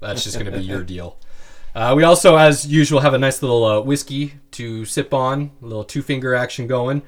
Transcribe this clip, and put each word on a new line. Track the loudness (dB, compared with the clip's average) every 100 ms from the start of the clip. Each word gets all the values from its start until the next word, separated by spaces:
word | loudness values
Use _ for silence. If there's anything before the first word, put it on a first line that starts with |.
that's | -10 -8
just | -8 -6
gonna | -6
be | -6
your | -6 -8
<laughs> |
deal. | -8 -10 -12 -14 -14 -14 -14 -14 -10
Uh, | -4 2 4
we |
also, | 6 6 8 8
as | 6 4 0
usual, | 2 4 4
have | 2 2
a |
nice | 0 -2
little, | 0 2 2
uh, | 2
whiskey | 0 -4 -4 -8 -8 -10 _
to | -14 -10 -10 -8
sip | -6 -2 -2
on, | -2 -4 -6 -12
a | -12
little | -10 -8
two-finger | -8 -6 -6 -2 -2
action | -4 -8 -4
going. | -2 -2 -4